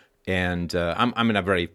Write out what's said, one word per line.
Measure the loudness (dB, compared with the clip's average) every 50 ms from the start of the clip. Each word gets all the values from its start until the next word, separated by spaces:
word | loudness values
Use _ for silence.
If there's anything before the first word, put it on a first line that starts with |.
| _ _ _ _ -6 -4
And, | -2 0 0 0 -2 -2 -4 -2 -2
uh, | -2 -2 -2 0 0
I'm, | 0 0 0
I'm | 0 0 2
in | 2
a | 2
very | 2 2 2 2 0 -2